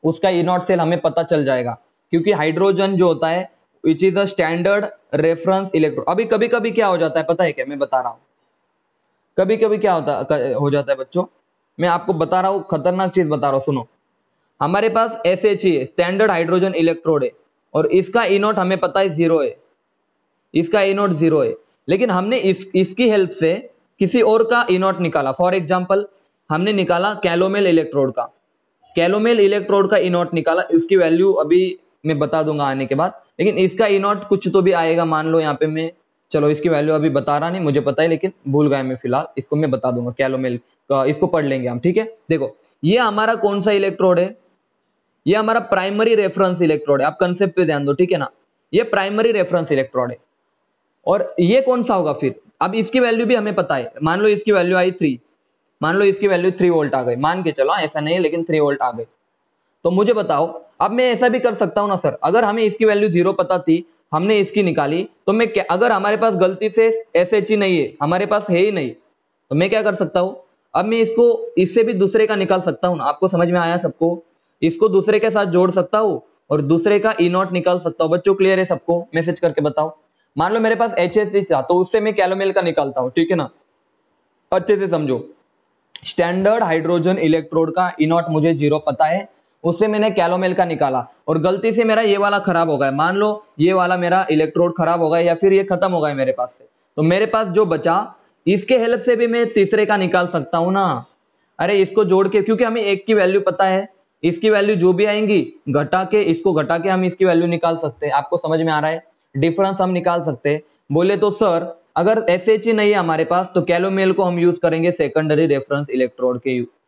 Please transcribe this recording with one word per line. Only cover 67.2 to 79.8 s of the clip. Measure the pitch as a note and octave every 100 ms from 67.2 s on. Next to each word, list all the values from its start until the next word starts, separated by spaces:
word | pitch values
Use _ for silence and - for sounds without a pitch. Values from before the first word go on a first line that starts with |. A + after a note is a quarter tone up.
| F3 G#3+ G3+ G#3+
नहीं | G3 F3
है, | C3 -
हमारे | D3 F3+ G3+
पास | G#3 G#3
है | F3
ही | G3+
नहीं, | F#3+ C3
तो | - _ _ _ _ _ C#3+
मैं | F#3
क्या | G#3+
कर | G#3 F#3
सकता | F3+ F#3
हूँ, | F#3 - - _ _
अब | - G3+
मैं | A3+
इसको | A3+ A3+ A#3+ A3+ - -
इससे | F3+ A3+
भी | A3+ F#3+
दूसरे | F#3+ A3+ G#3+
का | G#3
निकाल | F#3+ F#3
सकता | F3+ - F3+
हूँ | E3+
ना। |
आपको | C3 D3 F#3
समझ | F#3 E3+
में | F3+
आया | E3 F3
सबको, | F3 - E3 E3+ - _ _ _
इसको | E3 E3 A3
दूसरे | F#3+ G3+ G#3+
के | A3
साथ | G3+ G3+
जोड़ | F3 F3+
सकता | F3+ - G#3+
हूँ | G#3+ C#3+ - _ _
और | D3+
दूसरे | C#3 E3 F#3 G#3
का | G#3+ G#3+
ई | F3
नॉट | F3+ F#3+
निकाल | F3+ F3+ F3+
सकता | E3+ -
हूँ। | D#3+
बच्चों | F3 F#3+ G3
clear | F#3+ F#3
है | F#3
सबको, | D#3+ - E3+ F3 D#3+
Message | E3 D#3
करके | E3+ -
बताओ। | D3 D3